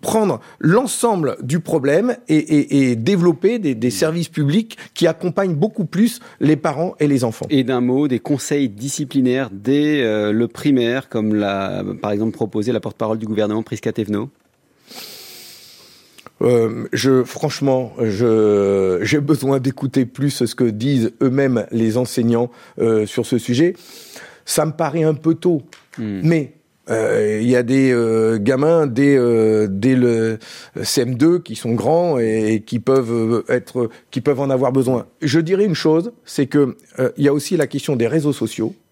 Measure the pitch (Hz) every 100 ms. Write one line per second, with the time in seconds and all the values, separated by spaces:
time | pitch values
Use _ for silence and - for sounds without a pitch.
0 | - 220 214 117 - - 156 196 262 -
1 | 240 202 143 - 127 165 - 165 135 151
2 | 240 240 - 156 156 151 139 143 131 117
3 | 113 196 175 160 196 240 175 117 123 98
4 | 160 165 170 - 143 170 226 - - -
5 | - - 180 - 196 156 208 226 180 175
6 | 233 - - - 135 151 170 143 175 -
7 | 147 135 120 110 - 143 123 127 123 131
8 | 147 123 - 143 - 147 135 101 131 -
9 | 143 143 127 123 127 98 107 143 151 151
10 | 117 107 104 107 117 - 151 135 117 127
11 | - 120 107 107 101 98 98 98 98 98
12 | 104 104 110 - 110 110 104 113 107 -
13 | 110 110 110 107 104 107 110 113 - 107
14 | 104 104 123 _ _ _ _ _ _ -
15 | - - - - - - - - - -
16 | _ - - _ 135 123 113 113 113 -
17 | 127 131 120 - 151 - 139 131 120 -
18 | 113 98 120 110 107 104 101 98 95 90
19 | 107 151 143 160 131 139 131 123 135 135
20 | 120 - 139 - 117 - 120 104 123 139
21 | 110 - 135 131 139 120 104 120 113 110
22 | 123 - 117 117 120 - - - 117 110
23 | 107 - 113 123 - 127 170 190 - -
24 | - - - - - - 156 156 160 156
25 | 156 151 160 165 180 165 - - _ -
26 | 110 98 131 165 135 - _ _ - 110
27 | 110 107 107 107 117 123 117 131 135 120
28 | 113 113 110 113 101 131 147 170 151 117
29 | 143 139 120 117 110 110 107 95 120 127
30 | 123 113 113 110 - - - - - -
31 | 123 123 156 175 170 113 120 113 107 165
32 | 175 139 113 110 110 110 107 120 120 135
33 | 117 117 113 117 - 123 - 127 117 -
34 | _ - 131 131 139 131 127 131 127 127
35 | - _ 160 143 160 190 208 156 160 160
36 | 190 - - - 139 151 139 - _ -
37 | 127 - 147 147 - 175 139 143 - 135
38 | 113 156 147 135 113 - 110 - _